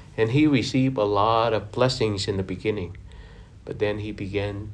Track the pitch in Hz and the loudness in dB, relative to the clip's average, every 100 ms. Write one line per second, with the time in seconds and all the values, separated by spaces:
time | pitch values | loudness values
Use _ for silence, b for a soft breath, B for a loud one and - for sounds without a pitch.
0 | B - 110 139 151 131 101 131 131 131 | B 0 2 4 6 4 2 2 2 2
1 | 104 101 110 113 117 107 95 117 127 - | 2 4 4 4 4 0 -2 0 2 2
2 | 110 98 110 95 92 92 107 104 85 - | 0 0 -2 -2 -2 -2 -2 -2 -6 -12
3 | b b b b b b - - 104 104 | b b b b b b -12 -2 -2 -2
4 | 107 101 98 101 104 101 104 | -6 -6 -4 -2 -4 -6 -10